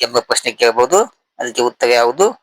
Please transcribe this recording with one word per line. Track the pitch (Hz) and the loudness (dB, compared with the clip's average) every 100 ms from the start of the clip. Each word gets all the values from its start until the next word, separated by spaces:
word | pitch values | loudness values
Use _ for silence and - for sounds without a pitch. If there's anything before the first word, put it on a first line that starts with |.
ಎಂಬ | 117 120 | -4 -4
ಪ್ರಶ್ನೆ | - 117 123 | -4 -6 -6
ಕೇಳಬಹುದು. | 110 120 113 127 185 226 _ _ _ | 0 0 2 2 2 0 _ _ _
ಅದಕ್ಕೆ | 123 117 | -10 -4
ಉತ್ತರ | 120 - 123 | -4 -2 0
ಯಾವುದು? | 120 120 135 202 254 | 2 2 0 -2 -2